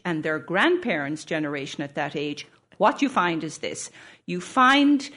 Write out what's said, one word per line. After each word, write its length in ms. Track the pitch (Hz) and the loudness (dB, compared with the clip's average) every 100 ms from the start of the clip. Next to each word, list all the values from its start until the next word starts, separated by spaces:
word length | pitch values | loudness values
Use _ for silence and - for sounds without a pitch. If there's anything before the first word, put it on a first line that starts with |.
| 180 | -4
and 180 | 160 | -4
their 160 | 160 156 | -2 -4
grandparents' 840 | - 185 285 359 247 165 139 151 - | -2 2 2 2 0 -2 -4 -8 -6
generation 580 | 160 151 143 139 - | -4 -4 -4 -6 -8
at 120 | 143 160 | -8 -4
that 200 | 147 151 | -4 -4
age, 320 | 147 147 - _ _ - | -6 -8 -12 _ _ 0
what 240 | 208 - | 2 2
you 80 | 277 | 0
find 340 | - 175 165 | 2 0 0
is 140 | 156 - | -6 -8
this. 340 | - - - - - - - | -10 -8 -12 -16 -20 -16 -8
You 140 | 175 | -8
find 720 | - 262 254 277 285 277 - | -2 4 6 6 6 4 0